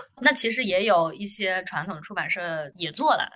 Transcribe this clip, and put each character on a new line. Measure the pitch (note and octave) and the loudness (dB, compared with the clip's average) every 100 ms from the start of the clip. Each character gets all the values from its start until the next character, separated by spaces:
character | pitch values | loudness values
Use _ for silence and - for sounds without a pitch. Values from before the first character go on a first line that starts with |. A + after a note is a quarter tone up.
| - - | -6 0
那 | C#4 | 2
其 | C4 A#3 | 4 2
实 | A3+ | 0
也 | A3 F#3 | 0 2
有 | G#3+ F3+ E3 | 4 4 4
一 | - | -2
些 | G3+ - F#3+ F#3 | -4 -2 -2 -2
传 | F3+ D#3+ F3 | -4 -6 -6
统 | D#3+ | -8
出 | - | -8
版 | F#3+ D#3 | -6 -4
社 | F#3+ F3 D#3+ D3 | -4 -4 -6 -8
也 | F3+ D#3+ | -8 -6
做 | D#3 D4+ | 0 2
了 | G#3 - | 2 0